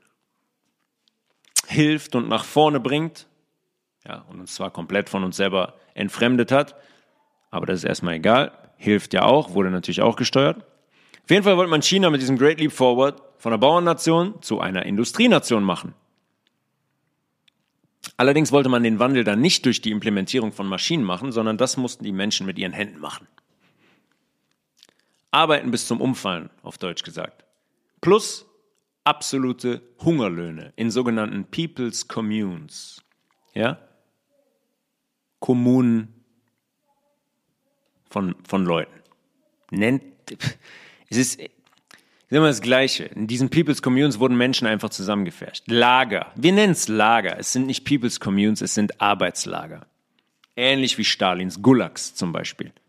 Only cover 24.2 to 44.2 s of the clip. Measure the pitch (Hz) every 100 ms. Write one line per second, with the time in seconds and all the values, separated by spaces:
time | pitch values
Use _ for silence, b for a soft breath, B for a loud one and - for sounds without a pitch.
24.2 | _ _ _ _ _ _ - _ _ _
25.2 | _ 143 160 147 127 117 - 117 127 123
26.2 | 101 87 85 _ - - 92 82 - 82
27.2 | 82 - _ _ _ _ _ _ 170 208
28.2 | 214 - - _ _ _ _ _ - 147
29.2 | - 139 127 123 123 120 - _ - 165
30.2 | 107 85 85 80 73 - 113 110 120 113
31.2 | 107 101 95 - 165 - 120 107 - -
32.2 | 110 107 101 85 76 - - - _ _
33.2 | _ _ _ 107 113 - _ _ _ _
34.2 | _ _ _ _ _ _ _ _ _ _
35.2 | _ _ - 123 123 127 123 113 110 _
36.2 | _ _ _ _ _ _ _ _ _ _
37.2 | _ _ _ _ _ _ _ _ _ 104
38.2 | 92 87 - 98 90 85 - - _ _
39.2 | _ _ _ _ _ - 110 135 - _
40.2 | - - - B B B B B B 107
41.2 | 127 - - _ _ _ _ b b b
42.2 | b 143 156 117 107 127 135 - 80 -
43.2 | 107 120 131 156 165 143 - 127 147 107